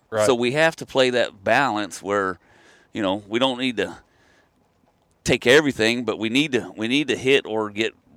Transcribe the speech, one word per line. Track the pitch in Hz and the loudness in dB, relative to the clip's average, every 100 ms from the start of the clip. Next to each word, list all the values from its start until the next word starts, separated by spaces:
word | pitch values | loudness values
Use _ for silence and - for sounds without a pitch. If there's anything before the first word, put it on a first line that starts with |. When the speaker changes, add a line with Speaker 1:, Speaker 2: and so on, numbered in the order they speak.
| _ | _
Speaker 1:
Right. | 110 107 | 0 2
Speaker 2:
So | |
we | 120 120 | 2 0
have | 147 165 - | 0 0 -2
to | 127 | -4
play | 139 127 | 0 2
that | 123 104 104 | 2 -2 -4
balance | 98 120 135 107 101 - | 0 2 2 -2 -6 -8
where, | 92 101 95 87 _ _ _ _ _ | -4 0 -2 -4 _ _ _ _ _
you | 107 | -4
know, | 98 101 101 | -2 -2 -4
we | 117 | 0
don't | 135 120 | 0 -2
need | 131 104 | -4 -4
to | 87 - _ _ _ _ _ _ _ _ _ _ _ _ | -6 -8 _ _ _ _ _ _ _ _ _ _ _ _
take | - 127 120 | -2 2 6
everything, | 143 147 - 110 120 | 6 6 2 0 0
but | 113 90 | -4 -4
we | 110 | -2
need | 127 156 | -2 0
to, | 120 90 90 | -2 -4 -8
we | 113 | -4
need | 139 135 | -2 -2
to | 95 | -2
hit | 127 135 87 | 2 2 2
or | 110 104 | -4 -4
get | 104 110 - _ | -4 -6 -6 _